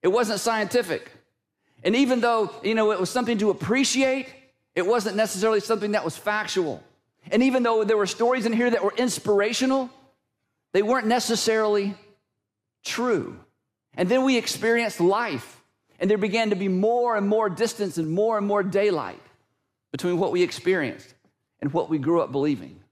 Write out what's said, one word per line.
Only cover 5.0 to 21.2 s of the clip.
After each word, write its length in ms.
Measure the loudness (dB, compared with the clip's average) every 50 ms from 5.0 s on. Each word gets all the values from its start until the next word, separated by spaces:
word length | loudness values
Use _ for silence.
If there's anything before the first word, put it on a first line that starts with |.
| 0 -2 0
necessarily 440 | 0 0 0 0 -2 0 2 2 0
something 340 | 0 0 -2 -2 0 -2 -2
that 120 | -2 -2
was 100 | -4 -8
factual. 680 | -6 -4 -4 -4 -4 -4 -4 -2 -2 -2 -2 -4 -8 -12 _ _ _ _ _ _ _ _ -2
And 140 | 2 2 4
even 180 | 4 2 2 2
though 200 | 2 2 2 2
there 140 | 2 2 2
were 100 | 2 -2
stories 380 | -2 0 0 2 2 2 0
in 80 | 0 0
here 160 | 2 2 2
that 120 | 2 2
were 120 | 0 -2 0
inspirational, 920 | 0 -2 -2 -2 -4 0 2 2 2 2 2 0 0 0 0 0 0 -2 -4 -10 -20 _ _ _ _ _ _ _ _ _ _ _ _ _ _
they 100 | _ 0
weren't 260 | 2 2 2 0 2 2
necessarily 840 | 0 0 0 0 -2 -2 0 0 2 2 2 2 2 0 0 -2 -6 -8 -16 _ _ _ _ _ _ _ _ _ _ _ _ _ _ _ _
true. 520 | -8 -6 -4 0 0 0 0 -2 -6 -10 -16 -20 _ _ _ _ _ _ _ _ _ _
And 120 | -4 0 2
then 160 | 2 2 4
we 140 | 4 2 2
experienced 640 | 0 -2 -6 -2 0 0 2 2 0 -2 -2 0
life, 600 | 2 2 2 2 -2 -4 -6 -8 -10 -12 -20 -20 _ _ _ _ _ _ _ _
and 100 | 0 0
there 80 | 2 2
began 340 | 0 0 0 0 0 0
to 40 | 0
be 140 | 0 0 0
more 480 | 0 2 2 2 2 2 2 0 0 0
and 100 | 0 2
more 220 | 2 2 2 0
distance 480 | 0 -2 -2 -2 -2 -4 -6 -4 -2 -4
and 120 | -4 -2
more 280 | 0 0 2 2 2 0
and 100 | 0 0
more 160 | 0 0 0
daylight 560 | 0 0 0 2 2 0 0 -4 -6 -10 -14 -20 -20 _ _ _ _ _ _ _ _ _ _ _ _
between 280 | -12 -6 -4 -2 0 0
what 120 | 0 0
we 100 | 2 0
experienced 720 | 0 0 -2 -4 -2 0 0 0 0 -4 -6 -10 -16 -20 -20 _